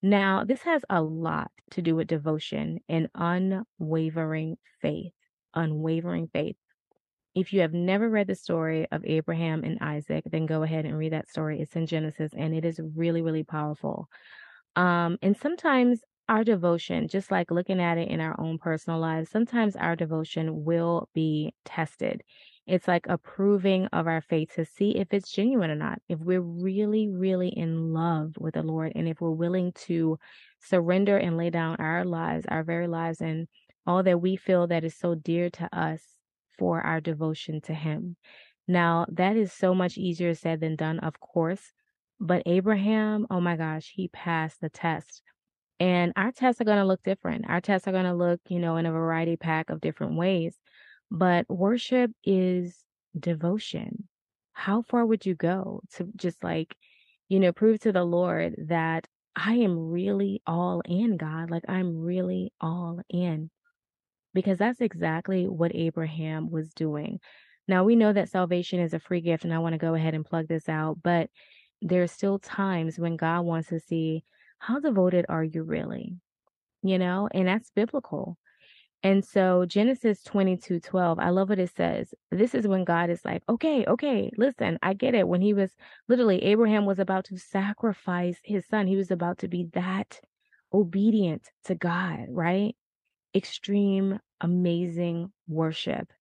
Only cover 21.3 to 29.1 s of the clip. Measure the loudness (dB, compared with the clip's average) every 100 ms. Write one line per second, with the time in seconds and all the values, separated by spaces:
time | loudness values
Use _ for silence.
21.3 | 0 -2 -8 -12 -6 -6 -4 -4 -4 -10
22.3 | -20 -20 _ -2 -2 2 0 0 -4 -4
23.3 | -2 2 4 4 2 0 0 0 -2 0
24.3 | -2 -2 -4 -6 -2 0 0 0 -2 -4
25.3 | -2 0 2 0 0 -2 -4 _ -6 0
26.3 | 0 -2 -4 -4 0 0 0 0 0 0
27.3 | 0 0 -2 -2 -2 -2 0 0 0 -2
28.3 | -6 -6 -4 -2 -2 -4 -2 -4